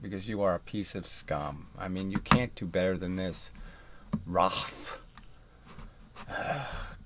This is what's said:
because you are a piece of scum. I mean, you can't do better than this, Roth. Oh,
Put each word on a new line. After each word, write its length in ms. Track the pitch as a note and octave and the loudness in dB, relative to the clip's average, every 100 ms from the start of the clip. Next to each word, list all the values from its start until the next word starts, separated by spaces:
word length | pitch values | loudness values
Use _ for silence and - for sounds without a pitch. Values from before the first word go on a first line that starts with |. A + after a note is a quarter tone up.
because 260 | - F#2+ G2+ | -6 -4 -2
you 140 | G#2+ | 4
are 120 | G2 | 6
a 60 | F2 | 6
piece 340 | - G#2+ G2 | 2 -2 -2
of 120 | G2 - | -2 -4
scum. 600 | - - D2+ D2 C#2+ - - | -4 0 0 0 -4 -10 -6
I 100 | F#2 | -2
mean, 220 | F#2 F#2+ | 0 0
you 80 | F#2+ | 0
can't 360 | - - B2 | 6 6 6
do 120 | - F#2 | 0 0
better 320 | F2+ F#2 F#2 | 4 4 4
than 180 | F2+ F#2 | 0 0
this, 360 | F#2 D#2+ - - - - - - - - F2 | 0 -2 -6 -8 -12 -14 -14 -16 -4 -4 2
Roth. 720 | F2 F#2 - - - - - - - - - - - - - - - - - - | 6 6 6 0 -4 -8 -10 -12 -16 -16 -18 -20 -20 -16 -12 -12 -14 -16 -14 -8
Oh, 380 | - - D3 C3+ - - - | -4 0 0 -2 -4 -6 -8